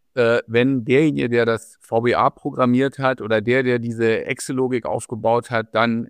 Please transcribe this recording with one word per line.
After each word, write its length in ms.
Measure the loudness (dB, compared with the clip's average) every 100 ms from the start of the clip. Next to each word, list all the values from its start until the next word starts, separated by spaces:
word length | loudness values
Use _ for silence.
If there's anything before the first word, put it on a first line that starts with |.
| _ 0
äh, 260 | 2 0 0
wenn 360 | 0 2 0
derjenige, 460 | 2 2 2 0 0
der 160 | 0 2
das 320 | -2 -6 _
V 220 | -4 -2
B 120 | 2
A 160 | 2 0
programmiert 720 | -2 -10 -2 2 2 0 -2
hat 220 | -4 -4
oder 180 | -2 -2
der, 240 | 2 0
der 160 | 2 -2
diese 460 | -4 -2 0 0 -4
Excel-Logik 600 | -8 -6 -2 -2 -2 -4
aufgebaut 640 | -8 -8 -4 0 0 -2
hat, 240 | -6 -2
dann, 360 | 0 0 -2